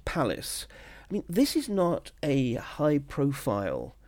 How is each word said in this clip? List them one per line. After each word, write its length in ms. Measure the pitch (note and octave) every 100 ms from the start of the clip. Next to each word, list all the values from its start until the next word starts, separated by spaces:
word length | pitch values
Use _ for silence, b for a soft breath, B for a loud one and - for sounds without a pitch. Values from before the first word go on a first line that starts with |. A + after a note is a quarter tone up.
| -
palace, 600 | - A#2+ - - - - B B B B
I 40 |
mean, 100 | G3 -
this 300 | F3 C#4+ D#4
is 100 | C#4
not 440 | G3 F3 E3+ - -
a 300 | - C#3 B2+
high-profile 1400 | A2+ - - D3+ D3 C#3 - C#3 C#3 - G2+ F#2+ C2 B1 -